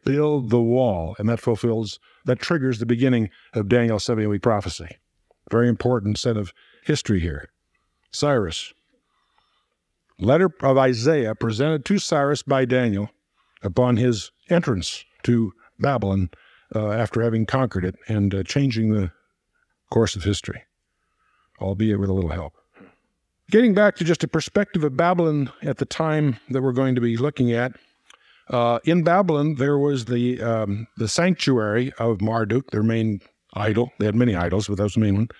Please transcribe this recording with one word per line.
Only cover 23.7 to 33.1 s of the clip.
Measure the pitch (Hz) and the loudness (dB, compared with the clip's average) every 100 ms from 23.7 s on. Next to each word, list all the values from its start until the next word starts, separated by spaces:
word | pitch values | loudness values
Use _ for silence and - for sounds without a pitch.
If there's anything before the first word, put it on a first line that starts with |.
back | 190 208 - | 4 2 2
to | 170 | 0
just | 170 | 0
a | 147 | -2
perspective | 160 - 208 202 175 151 | -4 -2 -2 -2 -2 -2
of | 131 | 0
Babylon | 170 180 165 147 131 - | 0 2 0 0 -2 -6
at | 151 127 | -6 -4
the | 135 | -4
time | - 160 151 147 113 - | -4 -2 0 0 -2 -4
that | 131 | -2
we're | 135 | -2
going | 123 135 123 | 0 0 0
to | |
be | 117 117 | 0 0
looking | 143 - 120 | -2 0 0
at, | 117 123 - _ _ _ - _ _ - | 0 -2 -8 _ _ _ -20 _ _ -6
uh, | 123 120 117 156 | 0 0 0 0
in | 175 | 2
Babylon, | 165 180 185 147 151 139 | 4 2 2 2 0 0
there | 139 143 | 0 2
was | 143 135 113 | 2 -2 -2
the, | 120 123 127 | 0 0 -2
um, | 117 113 104 101 113 - | -2 -2 -2 -6 -8 -6
the | 110 | -4
sanctuary | - 180 175 - 127 107 110 131 - | 0 0 0 2 2 2 0 -2 -2
of | 117 98 | -2 0
Marduk, | 110 113 107 120 - | 0 0 0 -2 -2
their | 107 | -2
main | 110 113 110 | 0 0 0